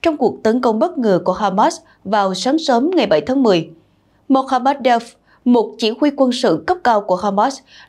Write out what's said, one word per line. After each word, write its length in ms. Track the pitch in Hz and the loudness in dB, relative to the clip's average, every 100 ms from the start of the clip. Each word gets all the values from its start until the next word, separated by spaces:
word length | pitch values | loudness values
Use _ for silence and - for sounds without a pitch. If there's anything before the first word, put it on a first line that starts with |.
trong 140 | 339 302 | -4 0
cuộc 260 | 240 - | -2 0
tấn 180 | 220 240 | -2 0
công 180 | 247 220 | 0 0
bất 200 | 339 349 | -2 -2
ngờ 220 | 226 175 | 0 0
của 80 | 180 | 0
Hamas 440 | 185 208 190 269 330 _ _ | -2 -2 0 0 -2 _ _
vào 300 | - 214 196 | -4 -2 -2
sáng 240 | 185 254 311 | -2 -2 -2
sớm 320 | 320 240 285 | 0 0 2
ngày 120 | 370 220 | 0 2
bảy 140 | 156 | 0
tháng 220 | 147 269 | 0 0
mười. 280 | 240 180 160 - _ _ _ _ _ | 2 2 -2 -14 _ _ _ _ _
Mohammad 480 | 269 269 262 247 285 | 0 0 -2 0 0
Deif, 240 | 240 233 233 _ _ _ | 0 0 -2 _ _ _
một 300 | - 240 214 - | 2 2 2 -2
chỉ 140 | 220 233 | -4 0
huy 100 | 294 285 | -2 2
quân 160 | 262 | 0
sự 320 | 240 226 160 - | 2 0 -2 -2
cấp 100 | 359 | -2
cao 160 | 247 220 | 0 0
của 160 | 202 180 | 0 -2
Hamas, 420 | 208 196 233 277 _ - | -2 0 -2 -4 _ -20